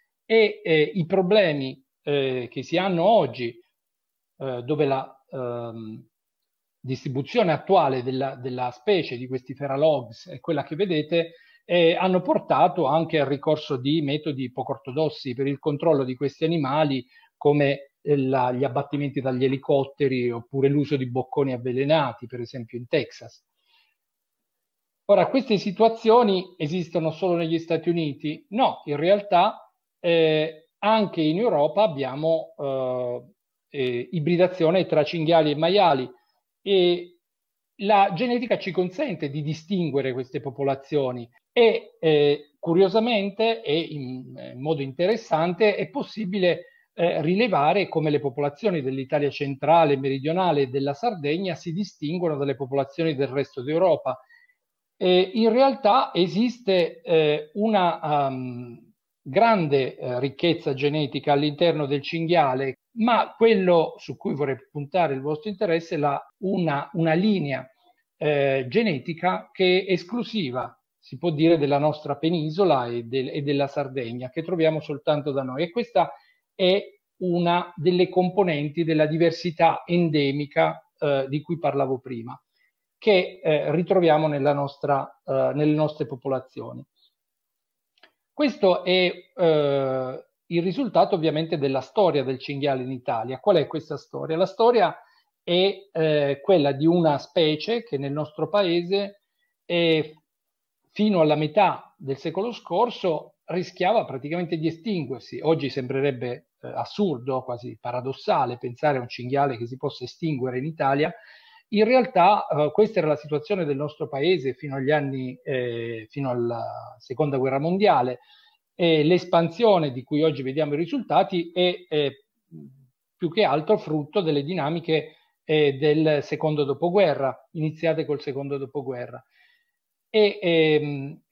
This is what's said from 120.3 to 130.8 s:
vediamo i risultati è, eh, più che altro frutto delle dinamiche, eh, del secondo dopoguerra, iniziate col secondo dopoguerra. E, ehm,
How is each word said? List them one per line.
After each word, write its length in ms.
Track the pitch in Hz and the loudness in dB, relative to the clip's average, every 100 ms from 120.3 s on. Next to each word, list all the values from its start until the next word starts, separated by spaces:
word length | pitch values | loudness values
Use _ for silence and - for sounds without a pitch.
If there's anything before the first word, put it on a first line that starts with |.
| 139 | 0
vediamo 320 | 131 143 147 | -4 -2 -2
i 20 | 147 | -2
risultati 720 | 170 277 - 156 190 180 170 | -4 -6 0 0 2 -2 -4
è, 240 | 180 180 180 - | 0 0 -2 -4
eh, 360 | 151 139 - _ _ _ 160 139 135 _ _ _ - | -2 -2 -4 _ _ _ -20 -20 -20 _ _ _ -8
più 140 | 165 | -4
che 120 | 214 | 2
altro 360 | 175 151 156 214 | 2 2 2 0
frutto 420 | 156 151 143 208 | 0 -4 -2 -2
delle 240 | 160 143 | 0 0
dinamiche, 720 | 143 185 139 170 165 156 151 - _ _ | -2 -4 -2 -4 -2 -2 -2 -14 _ _
eh, 300 | - 156 147 | -2 2 2
del 480 | 131 151 156 156 147 | 2 2 4 4 2
secondo 400 | - 147 160 147 | -2 -4 -2 0
dopoguerra, 880 | 143 135 175 202 170 135 143 - _ | -2 -2 0 2 2 2 -2 -6 _
iniziate 520 | 165 156 156 165 156 | -6 -6 -2 -2 -2
col 160 | 143 143 | -2 -6
secondo 380 | 147 131 139 139 | -6 -8 -6 -8
dopoguerra. 640 | 135 147 131 123 120 123 _ _ _ _ _ _ _ _ _ | -8 -10 -8 -10 -10 -14 _ _ _ _ _ _ _ _ _
E, 300 | 220 202 202 | 2 2 2
ehm, 800 | 180 165 156 151 | 0 4 4 2